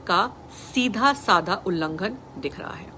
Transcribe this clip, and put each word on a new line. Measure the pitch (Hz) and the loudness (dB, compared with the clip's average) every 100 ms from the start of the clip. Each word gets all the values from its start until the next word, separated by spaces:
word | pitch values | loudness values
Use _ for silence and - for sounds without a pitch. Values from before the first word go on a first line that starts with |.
| - | 2
का | 180 240 - - - | 2 2 -4 -18 -18
सीधा | - 262 247 214 269 | -4 0 0 4 4
साधा | 277 - 180 165 196 - | 4 4 4 4 -2 0
उल्लंघन | 165 156 156 208 254 - - | 0 0 -2 -4 -6 -14 -8
दिख | 143 - | -8 -6
रहा | - | -10
है। | - - | -10 -14